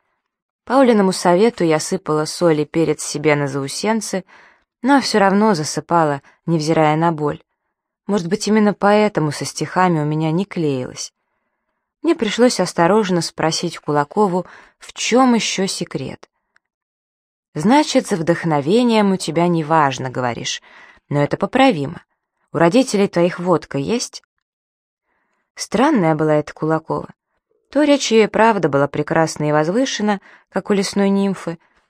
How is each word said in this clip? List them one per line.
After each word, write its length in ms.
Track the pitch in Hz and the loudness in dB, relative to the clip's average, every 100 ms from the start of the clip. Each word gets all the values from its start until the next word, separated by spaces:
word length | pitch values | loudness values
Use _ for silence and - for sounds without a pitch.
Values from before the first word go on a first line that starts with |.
| _ _ _ _ _ _ | _ _ _ _ _ _
По 160 | - 247 | -2 2
Олиному 320 | 262 220 190 | 4 4 2
совету 520 | 180 185 175 226 226 | 2 2 4 2 2
я 160 | 170 156 | 0 0
сыпала 460 | - 185 - 151 156 | -2 -6 -2 -2 -4
соль 340 | - 175 156 | 0 2 2
и 40 | |
перец 380 | 151 170 156 151 | 0 0 0 -2
себе 320 | - 151 151 | -6 -4 0
на 140 | 147 143 | 0 0
заусенцы, 760 | 139 139 - 208 220 - 190 - - - _ _ _ | -6 -8 -6 -4 -4 -4 -8 -10 -20 -20 _ _ _
но 180 | 247 277 | 2 2
все 180 | - 214 | 2 2
равно 360 | 196 196 220 | 2 4 2
засыпала, 680 | 180 147 - - 170 156 139 - _ | 0 -2 -6 -2 0 0 -2 -8 _
невзирая 520 | - 165 151 160 156 156 | -4 -2 0 2 2 2
на 160 | 170 | 0
боль. 300 | 156 151 156 _ _ _ _ _ _ - | -2 -4 -6 _ _ _ _ _ _ -4
Может 220 | 202 170 | -4 -2
быть, 180 | 208 - | -4 0
именно 260 | 214 208 | 2 2
поэтому 600 | 196 202 208 208 185 156 | 2 2 4 2 0 -4
со 120 | 143 | -4
стихами 560 | 143 - 156 - 185 165 | -8 -8 -6 0 0 0
у 40 | |
меня 260 | 147 156 160 | -2 -2 -2
не 140 | 165 | -2
клеилось. 680 | 196 - 156 131 127 - - _ _ _ _ _ _ _ _ _ 311 | -4 -4 -2 -4 -6 -12 -16 _ _ _ _ _ _ _ _ _ -2
Мне 80 | |
пришлось 460 | 330 208 208 247 - | -2 -2 2 2 2
осторожно 600 | 175 - 170 208 202 180 | -2 2 2 2 2 -2
спросить 580 | 160 - 160 156 175 - | -4 -4 -4 -2 -6 -8
Кулакову, 680 | - 147 143 - 208 180 - - - _ | -4 -2 0 0 0 0 -6 -14 -20 _
в 140 | - | -18
чем 420 | - - 247 262 | -10 0 2 4
еще 320 | 233 - - 190 | 2 0 -4 -4
секрет. 640 | - 175 147 135 - _ _ _ _ _ _ _ _ _ _ _ _ _ | -6 -8 -10 -10 -14 _ _ _ _ _ _ _ _ _ _ _ _ _
«Значит, 540 | - 160 277 302 262 - | -2 2 2 2 0 0
за 80 | |
вдохновением 960 | 170 160 170 170 151 139 220 247 220 202 | -2 0 -2 0 0 2 2 4 2 2
у 60 | 190 | 0
тебя 320 | - 156 175 | -2 0 0
неважно, 600 | 170 151 160 143 131 131 | 0 0 0 0 -2 -8
говоришь, 540 | 123 123 113 - - - - - _ - | -4 -4 -6 -10 -12 -14 -20 -20 _ -6
но 120 | 143 | -2
это 160 | 143 - | -2 -2
поправимо. 680 | - - 269 175 139 - _ _ _ _ _ | -2 2 2 2 -4 -10 _ _ _ _ _
У 60 | 147 | 0
родителей 500 | 170 214 262 202 202 | 2 4 2 0 0
твоих 320 | - 175 170 | 0 -2 -2
водка 380 | 175 170 - 143 | -2 -2 -2 -8
есть?» 440 | 139 233 - - _ _ _ _ _ _ _ _ _ _ _ _ _ - | -4 -6 -6 -14 _ _ _ _ _ _ _ _ _ _ _ _ _ -16
Странная 580 | - 196 277 277 165 | -6 0 2 2 2
была 200 | 156 156 | 0 0
эта 180 | 151 151 | 0 -2
Кулакова. 560 | - 156 160 - 147 - - _ _ _ _ _ | -6 -4 -4 -4 -8 -8 -18 _ _ _ _ _
То 100 | 277 | 0
речь 300 | 294 285 - | 2 2 2
ее 120 | 226 | 2
и 40 | 208 | 4
правда 400 | 190 220 202 156 | 4 2 2 0
была 180 | 139 143 | 0 0
прекрасна 640 | 151 147 165 160 - 151 | -2 -2 0 0 -2 -2
и 40 | |
возвышена, 680 | 151 156 208 269 - 208 202 - - _ | 0 0 0 -2 -2 -4 -4 -8 -20 _
как 220 | - - | -6 -2
у 40 | |
лесной 340 | 202 196 - 196 | -2 -2 0 2
нимфы, 500 | 196 196 185 - 170 _ _ _ | 2 0 -4 -8 -12 _ _ _